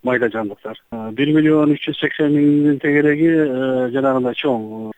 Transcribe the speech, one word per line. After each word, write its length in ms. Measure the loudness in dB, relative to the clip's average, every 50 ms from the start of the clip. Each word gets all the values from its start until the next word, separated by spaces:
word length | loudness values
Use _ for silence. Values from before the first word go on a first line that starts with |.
| -4
майда 260 | -2 -2 0 0 -2
жандыктар. 480 | -2 -4 -6 -6 -8 -12 -14 -14 -14 -16 _ -14 -12
Э, 180 | -12 -10 -10 -6
бир 160 | -4 0 2 2
миллион 400 | 4 4 4 4 4 4 2 0
үч 160 | 0 -2 -6
жүз 100 | -6 -4
сексен 340 | -4 -4 -2 -2 0 0 2
миңдин 460 | 2 4 4 4 4 4 2 0 0
тегереги, 500 | 0 0 2 2 2 2 2 2 2 2
э, 600 | 2 2 2 0 0 -2 -2 -2 0 0 -2 -2 -2
жанагындай 400 | 0 0 0 0 0 0 -2 -4
чоң, 560 | -2 -2 -2 -2 -2 -4 -8 -10 -10 -10 -12
э, 20 | -12